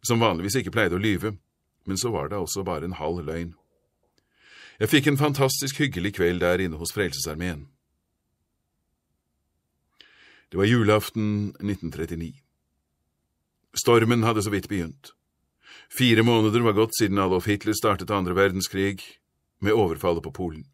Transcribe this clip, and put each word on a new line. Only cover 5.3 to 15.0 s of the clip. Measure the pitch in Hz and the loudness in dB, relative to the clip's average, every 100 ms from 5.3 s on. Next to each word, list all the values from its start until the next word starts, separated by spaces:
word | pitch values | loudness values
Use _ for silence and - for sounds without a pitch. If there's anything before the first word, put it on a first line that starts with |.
| 139 135 135 139 135 | 2 0 0 -6 -2
hyggelig | 147 95 87 - | -4 -2 -6 0
kveld | 87 90 | 0 2
der | 87 90 | 0 0
inne | 92 78 | -2 -6
hos | 82 - | -8 -4
Frelsesarmeen. | 92 71 82 78 90 78 69 _ _ _ _ _ _ _ _ _ _ _ _ _ _ _ _ _ _ _ _ _ _ _ - _ _ _ _ | -4 -4 -8 -6 -6 -8 -14 _ _ _ _ _ _ _ _ _ _ _ _ _ _ _ _ _ _ _ _ _ _ _ -20 _ _ _ _
Det | 87 | 0
var | 104 | 2
julaften | 120 107 107 - - 107 104 104 - | 4 6 4 2 -4 -2 -2 -4 -6
nitten | 101 98 82 | -6 -4 -6
trettini. | 80 82 82 82 69 _ _ _ _ _ _ _ _ _ _ _ _ _ - | -6 -8 -6 -10 -12 _ _ _ _ _ _ _ _ _ _ _ _ _ -4
Stormen | - 117 113 120 113 | 4 6 6 2 2
hadde | 110 | 0
så | 104 | 0
vidt | 101 92 | -2 -4
begynt. | 101 82 69 | -6 -6 -10